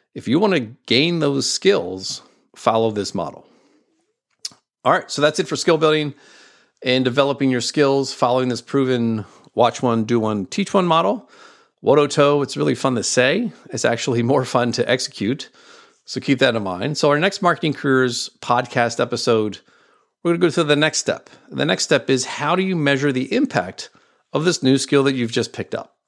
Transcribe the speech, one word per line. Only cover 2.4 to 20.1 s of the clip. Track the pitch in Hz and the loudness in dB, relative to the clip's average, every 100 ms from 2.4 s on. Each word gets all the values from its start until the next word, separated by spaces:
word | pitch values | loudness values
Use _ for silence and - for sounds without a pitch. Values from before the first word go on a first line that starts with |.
| _ - | _ -4
follow | 110 113 113 | 0 2 0
this | 104 95 | -2 -6
model. | 95 78 - _ _ _ _ _ _ _ _ _ _ - _ _ _ | -6 -8 -10 _ _ _ _ _ _ _ _ _ _ -18 _ _ _
All | 123 | 0
right, | 170 - | 0 -2
so | - | 0
that's | 147 151 | 0 0
it | 165 | -4
for | 139 | -2
skill | - 160 | 2 2
building | 156 156 147 - _ - - _ _ - | 2 0 -2 -8 _ -20 -20 _ _ -8
and | 127 131 127 | 0 2 2
developing | 127 139 139 135 | 2 0 2 0
your | 123 | 0
skills, | - 151 139 139 131 | -2 2 2 2 -2
following | - 127 127 127 | -2 0 2 0
this | 117 | -4
proven | - 139 131 123 117 110 95 - _ | -2 0 2 0 0 -2 -6 -16 _
watch | 113 123 - | 0 0 2
one, | 123 113 110 | 0 0 0
do | 120 | 0
one, | 107 104 92 | 0 -2 -4
teach | - 190 | -6 0
one | 196 180 | 0 2
model. | 165 185 233 - - - _ _ _ | 0 0 -2 -8 -20 -20 _ _ _
Wototo, | 107 147 143 - 143 147 | 2 4 2 2 2 2
it's | 127 143 | -2 -2
really | 147 | -2
fun | - 135 120 | 0 0 -2
to | |
say. | - 127 127 196 233 - - | -2 2 2 2 -4 -8 -12
It's | 113 120 | -2 -2
actually | 117 - 120 | 0 -2 0
more | 120 139 127 | 2 0 2
fun | 123 120 | 0 0
to | 120 113 | -2 0
execute. | 127 - - 101 139 - _ - - - _ - | -2 -4 -4 -4 -4 -8 _ -20 -20 -20 _ -12
So | 123 | -6
keep | 139 131 | 0 2
that | 131 113 | 2 0
in | |
mind. | 95 90 131 151 | -4 -6 -6 0
So | 151 | 2
our | 147 | 2
next | 190 - | 0 0
Marketing | 175 156 160 | 0 0 -2
Careers | 131 143 131 127 123 - - | -2 0 2 2 -2 -10 -8
podcast | - 123 127 127 120 - | -2 0 0 0 0 0
episode, | 117 117 127 113 107 95 _ _ _ _ _ | -2 -2 2 2 0 -6 _ _ _ _ _